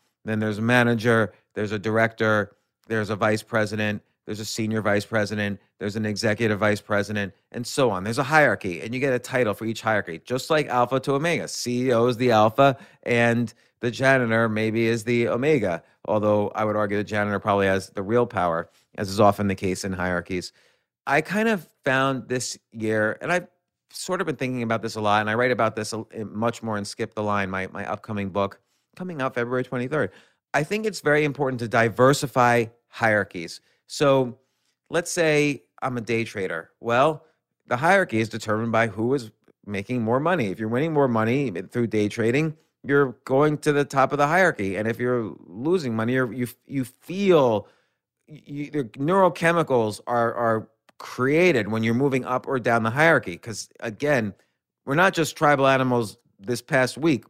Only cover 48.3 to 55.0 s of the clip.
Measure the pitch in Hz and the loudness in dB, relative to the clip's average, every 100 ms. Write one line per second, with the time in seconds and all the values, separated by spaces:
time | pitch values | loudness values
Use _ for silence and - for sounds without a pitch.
48.3 | 151 - 143 143 147 113 - 143 196 180 | -20 -14 -12 -8 -6 -6 -6 0 4 2
49.3 | - 170 170 156 123 107 104 - 120 117 | 2 0 2 2 2 0 -4 -4 0 0
50.3 | - 117 113 - _ _ - - - 131 | 0 0 0 -4 _ _ -20 -12 -2 2
51.3 | 156 180 131 101 113 113 117 143 131 - | 4 4 4 0 0 0 2 2 0 -2
52.3 | 127 - 131 120 117 113 127 165 143 95 | -4 -2 -2 0 2 2 2 4 4 0
53.3 | 85 120 101 - - 117 104 143 135 107 | -10 -10 -12 -12 -12 -12 -4 0 2 0
54.3 | - _ _ _ _ - 147 | -6 _ _ _ _ -2 2